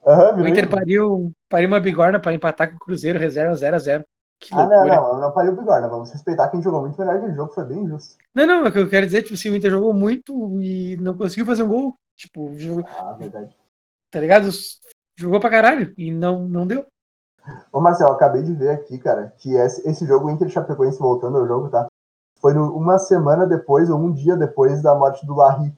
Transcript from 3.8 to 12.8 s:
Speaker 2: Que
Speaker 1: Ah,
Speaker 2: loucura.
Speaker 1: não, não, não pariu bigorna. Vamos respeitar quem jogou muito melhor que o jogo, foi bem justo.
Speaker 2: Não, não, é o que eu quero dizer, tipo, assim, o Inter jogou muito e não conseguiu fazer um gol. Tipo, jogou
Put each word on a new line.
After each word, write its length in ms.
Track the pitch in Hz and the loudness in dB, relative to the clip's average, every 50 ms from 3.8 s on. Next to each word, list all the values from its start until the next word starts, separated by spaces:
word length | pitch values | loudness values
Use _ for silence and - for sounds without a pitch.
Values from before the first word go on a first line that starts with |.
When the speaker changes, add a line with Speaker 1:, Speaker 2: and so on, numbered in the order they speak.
| 135 143 143 151 151 _ _ _ _ _ _ _ | -2 -2 -4 -4 -4 _ _ _ _ _ _ _
Speaker 2:
Que 140 | - - | -18 -6
Speaker 1:
Ah, 120 | 190 147 160 | 0 0 4
Speaker 2:
loucura. 300 | 196 208 202 190 - 185 | 6 6 6 6 6 4
Speaker 1:
não, 160 | 156 139 123 123 | 4 2 0 -2
não, 60 | 131 | -2
não 100 | 143 143 | -4 -2
pariu 240 | 143 180 175 185 185 | 0 0 0 0 0
bigorna. 320 | 180 233 208 170 135 120 117 | -2 0 0 0 0 0 -4
Vamos 240 | 120 117 123 - | -8 -8 -12 -12
respeitar 360 | - 147 _ 185 165 - - - | -16 -10 _ -6 -2 0 0 -2
quem 100 | - 175 | -2 -4
jogou 200 | 165 185 160 151 | -4 -2 -4 -4
muito 160 | 135 139 147 - | -6 -8 -8 -6
melhor 200 | 196 180 180 202 | -4 -4 -2 -4
que 60 | 220 | -4
o 80 | 214 160 | -6 -8
jogo, 180 | 139 151 151 - | -8 -8 -8 -8
foi 100 | - 131 | -12 -10
bem 240 | 123 139 196 208 165 | -8 -8 -8 -8 -8
justo. 280 | 151 151 - - _ _ _ _ _ | -8 -10 -14 -20 _ _ _ _ _
Speaker 2:
Não, 120 | 254 294 | 0 2
não, 200 | 330 359 349 302 | 2 2 2 0
é 20 | 220 | 0
o 40 | |
que 60 | 175 202 | 0 0
eu 120 | 190 175 | -2 2
quero 160 | 196 196 196 | 0 0 0
dizer, 160 | 180 180 220 | 2 -2 -2
tipo, 120 | 220 - 214 | -4 -4 -12
assim, 140 | 175 - 214 | -8 -6 -4
o 60 | 202 | -4
Inter 140 | 202 202 196 | -2 0 0
jogou 240 | 190 196 202 226 214 | 0 0 0 0 0
muito 680 | 196 196 214 240 262 - - 277 262 220 202 190 196 | 0 0 0 -2 -4 -8 -10 -10 -8 -8 -6 -6 -6
e 360 | 190 190 190 185 185 180 185 175 | -6 -6 -6 -6 -8 -8 -8 -6
não 180 | 180 185 180 | -6 -6 -6
conseguiu 300 | 180 208 180 175 214 233 | -6 -8 -8 -6 -6 -4
fazer 160 | 220 240 220 | -4 -2 -2
um 60 | 233 214 | 0 -2
gol. 260 | 214 247 277 269 254 _ _ _ _ | -2 -2 -2 -4 -8 _ _ _ _
Tipo, 360 | _ - _ _ 160 151 143 143 147 | _ -20 _ _ -14 -14 -12 -12 -12
jogou 260 | 156 165 170 170 | -10 -8 -8 -8